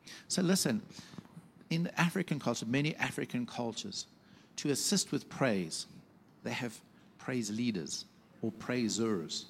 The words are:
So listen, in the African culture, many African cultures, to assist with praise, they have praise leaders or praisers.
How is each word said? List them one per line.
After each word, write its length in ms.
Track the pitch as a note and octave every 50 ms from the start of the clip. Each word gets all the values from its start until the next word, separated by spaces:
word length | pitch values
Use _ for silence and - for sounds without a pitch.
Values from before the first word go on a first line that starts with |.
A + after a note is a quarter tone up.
| - - - - - -
So 120 | - F#3+
listen, 400 | F#3 E3+ F#3+ F#3+ - D3 A2+ G#2 - - - - - - - - - - - - - - - - - -
in 140 | E3 E3 F3
the 180 | - - -
African 380 | E3 F3 - F#3+ F3 - E3 C#3
culture, 260 | - A#2 A#2+ - -
many 300 | A2+ B2 C#3 D3 D#3 -
African 500 | - - C3 - C#3+ C#3+ - - B2 B2
cultures, 640 | - - - A#2+ A2+ G#2+ - - G2+ G2 - - - - - - - - - - - - -
to 140 | - D3
assist 400 | C3+ B2+ - - G#3 F#3 - -
with 180 | D3+ C3+ - -
praise, 560 | - - C#3 B2+ G#2 F#2+ F2 D#2+ - - - - - - - - - - - - - - -
they 100 | A#2+ A#2+
have 280 | - B2+ A#2 - - - - - - - - - -
praise 340 | - - C3 B2 A2 G2+
leaders 540 | G#2 A2+ B2 A#2+ G#2+ F2+ D2 - - - - - - - - - - -
or 100 | - A2
praisers. 920 | - - - - B2 B2+ A#2 G#2 F#2 G2+ A#2 A2+ G#2+ F2 D#2 - - - - -